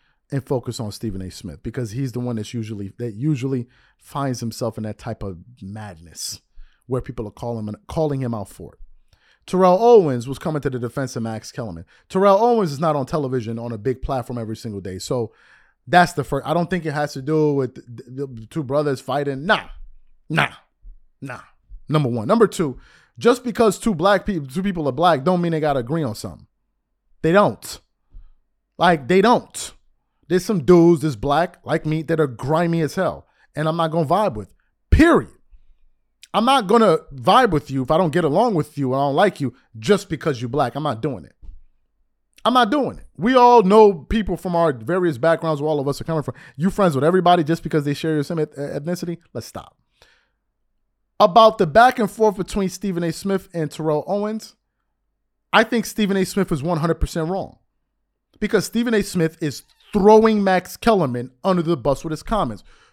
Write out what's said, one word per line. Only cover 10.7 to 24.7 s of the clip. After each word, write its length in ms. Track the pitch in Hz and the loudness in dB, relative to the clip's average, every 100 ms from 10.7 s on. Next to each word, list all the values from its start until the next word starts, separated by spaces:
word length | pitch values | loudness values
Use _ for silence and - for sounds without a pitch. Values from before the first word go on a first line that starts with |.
the 80 | 127 | -4
defense 360 | 117 143 131 123 | -6 -6 -8 -6
of 60 | |
Max 300 | 113 110 - | -8 -8 -12
Kellerman. 340 | - 117 82 - _ _ | -12 -12 -12 -18 _ _
Terrell 340 | 190 196 196 | 2 4 6
Owens 280 | 240 233 180 | 4 2 0
is 80 | 139 | -2
not 160 | 165 147 | -2 0
on 100 | 127 | -2
television 540 | 165 131 127 110 113 | -4 -2 -4 -4 -8
on 120 | 120 | -8
a 60 | 110 | -6
big 240 | 113 123 | -4 -4
platform 380 | - 135 113 123 | -4 -6 -6 -8
every 160 | 110 113 | -8 -8
single 260 | 117 101 | -10 -10
day. 160 | 95 92 | -10 -10
So 360 | - 131 113 _ _ _ _ _ - | -6 -4 -6 _ _ _ _ _ 2
that's 280 | 175 175 | 4 4
the 100 | - | 0
first. 240 | 131 139 139 | -6 -6 -2
I 80 | 165 | -2
don't 120 | 170 | -2
think 160 | 180 | -4
it 100 | 156 | -4
has 200 | 147 147 | -6 -6
to 80 | 139 | -6
do 320 | 131 156 151 | -2 0 2
with 220 | 139 127 - | 0 -4 -8
the, 500 | - 117 - 127 139 | -18 -18 -16 -12 -12
the 220 | 117 107 | -12 -12
two 160 | 160 | -10
brothers 380 | 127 143 147 135 | -4 -2 -2 -4
fighting. 440 | - 139 143 135 165 | -4 -4 -4 -4 -2
Nah, 220 | 180 90 - - - - _ - | -2 -2 -16 -18 -20 -20 _ -4
nah, 200 | 156 143 - _ _ - - _ _ | -2 -2 -4 _ _ -20 -20 _ _
nah. 200 | 139 120 - _ _ - - | -16 -16 -18 _ _ -16 -2
Number 220 | 151 131 | 0 0
one. 180 | 117 110 | -2 0
Number 200 | 208 220 | 2 2
two, 320 | - 151 120 - _ _ - | 2 -4 -6 -16 _ _ -2
just 240 | 226 262 | 0 0
because 340 | 247 208 226 185 | -2 0 2 2
two 160 | 233 | -2
black 320 | 165 185 196 - | 0 2 2 0
people, 220 | 180 139 | -6 -6
two 160 | 139 | -6
people 240 | 196 | -4